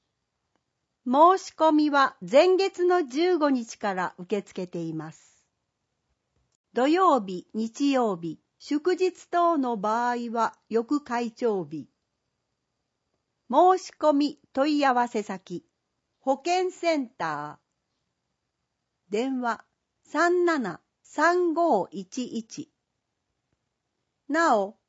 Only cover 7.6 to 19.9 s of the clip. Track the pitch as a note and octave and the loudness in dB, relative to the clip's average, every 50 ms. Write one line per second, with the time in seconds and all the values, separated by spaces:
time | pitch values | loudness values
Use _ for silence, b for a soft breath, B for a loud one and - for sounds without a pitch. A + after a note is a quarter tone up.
7.6 | A3+ A3+ A3+ - C#4+ C#4+ C#4 B3+ A#3+ A3 F#3+ E3+ E3+ E3 D3+ - _ _ _ _ | -6 -6 -4 -2 0 0 2 2 0 0 -2 -4 -6 -10 -10 -12 _ _ _ _
8.6 | - - C#4+ D4 D4+ F4+ F#4 E4+ F#4 F4+ F4 - - _ - F4 E4+ E4+ E4+ D4 | -8 -6 -4 -2 0 -2 0 0 0 -2 -2 -6 -10 _ 0 2 2 2 2 0
9.6 | C4 B3 A#3+ G#3 F#3 G#3+ G#3+ A#3 A#3+ B3 B3 A#3+ A#3+ A#3 A3 A#3 A3 - - _ | 0 -2 -2 -2 -2 -2 -2 0 0 -2 -2 -4 -6 -4 -2 -2 -2 -2 -4 _
10.6 | _ - G#3 A3+ A#3 - D4+ C#4+ - - A#3+ A#3+ A#3+ A3+ - - B3 A3+ G#3 F#3+ | _ -4 -2 -2 0 0 -2 -4 -4 -4 -4 -4 -4 -6 -6 -2 -2 -2 0 -2
11.6 | E3+ C#3+ D#3 D3+ E3+ - _ _ _ _ _ _ _ _ _ _ _ _ _ _ | -4 -8 -10 -12 -14 -14 _ _ _ _ _ _ _ _ _ _ _ _ _ _
12.6 | _ _ _ _ _ _ _ _ _ _ _ _ _ _ _ _ _ - A#3+ D4 | _ _ _ _ _ _ _ _ _ _ _ _ _ _ _ _ _ 0 4 6
13.6 | F4 F#4 F#4+ F4+ - - - - D#4 D4+ D4 C#4 D4 C#4+ - - _ _ - C4+ | 6 6 4 2 0 -8 -6 0 2 2 4 2 2 -2 -4 -8 _ _ -2 0
14.6 | C4+ D#4 D4+ D4 C#4 C4+ B3 A#3+ A#3+ A#3+ - A3 G3+ - G3 F#3 - - F3 D#3+ | 0 2 2 2 2 2 2 2 0 -2 -2 -6 -6 -6 -10 -12 -12 -12 -12 -12
15.6 | - _ _ _ _ _ _ _ _ _ _ _ - C4+ C4+ C4+ - E4+ F4 F#4 | -14 _ _ _ _ _ _ _ _ _ _ _ -4 -4 -4 -2 -2 -2 0 0
16.6 | F#4 F#4 F4 - F4 E4+ E4 D4 C4 A3 _ - E3+ D#3+ D3+ D3 D3 D3 - - | 0 -2 -6 -4 -2 -2 -2 -2 -4 -6 _ -8 -6 -6 -6 -6 -8 -10 -12 -14
17.6 | _ _ _ _ _ _ _ _ _ _ _ _ _ _ _ _ _ _ _ _ | _ _ _ _ _ _ _ _ _ _ _ _ _ _ _ _ _ _ _ _
18.6 | _ _ _ _ _ _ _ _ _ - F#3+ G#3 B3 C4+ C4+ B3+ B3 A#3 A3 - | _ _ _ _ _ _ _ _ _ -6 -4 -4 -4 -4 -4 -4 -4 -6 -6 -6
19.6 | - _ _ _ _ _ | -10 _ _ _ _ _